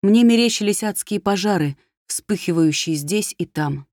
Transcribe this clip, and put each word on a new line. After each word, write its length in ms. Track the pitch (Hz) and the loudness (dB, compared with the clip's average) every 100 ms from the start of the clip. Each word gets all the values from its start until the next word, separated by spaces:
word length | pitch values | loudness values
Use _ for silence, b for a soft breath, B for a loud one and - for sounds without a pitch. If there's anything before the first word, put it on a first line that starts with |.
мне 240 | 196 220 240 | 4 6 6
мерещились 580 | 233 233 - 208 208 | 6 2 0 -2 -2
адские 380 | 214 196 - 208 | -4 -6 -6 -4
пожары, 560 | - 196 202 190 147 139 _ _ _ | -2 -2 0 0 -2 -6 _ _ _
вспыхивающие 920 | - _ 196 - 165 160 151 - 156 | -12 _ -6 -2 2 2 0 -4 -6
здесь 360 | 147 208 208 - | -4 -4 -4 -8
и 80 | 170 | -10
там. 420 | - 151 143 139 | -6 -4 -6 -12